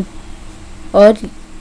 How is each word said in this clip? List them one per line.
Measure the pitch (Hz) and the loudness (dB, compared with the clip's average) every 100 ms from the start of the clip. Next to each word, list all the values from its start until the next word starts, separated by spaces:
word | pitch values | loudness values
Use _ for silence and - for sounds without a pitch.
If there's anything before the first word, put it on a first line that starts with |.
| 190 - - - - - - - - 190 | -10 -10 -16 -16 -18 -18 -18 -16 -2 6
और | 208 214 - - - - | 6 6 -4 -14 -16 -6